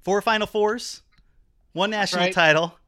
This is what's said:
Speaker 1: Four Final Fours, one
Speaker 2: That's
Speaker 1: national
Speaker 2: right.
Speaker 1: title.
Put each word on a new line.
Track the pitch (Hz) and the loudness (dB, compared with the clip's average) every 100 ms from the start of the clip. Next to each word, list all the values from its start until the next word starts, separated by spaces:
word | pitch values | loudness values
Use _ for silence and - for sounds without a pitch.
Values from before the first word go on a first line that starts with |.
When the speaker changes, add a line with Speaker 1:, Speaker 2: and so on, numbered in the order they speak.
Speaker 1:
Four | - 202 | -2 -2
Final | 214 214 208 | 0 -2 -2
Fours, | 214 208 233 - - _ _ _ _ _ _ _ | 0 -2 -2 -10 -16 _ _ _ _ _ _ _
one | 165 202 | -4 -2
Speaker 2:
That's | 214 190 | -2 -2
Speaker 1:
national | 180 180 | 0 0
Speaker 2:
right. | |
Speaker 1:
title. | 185 160 151 170 - | 2 4 4 0 -8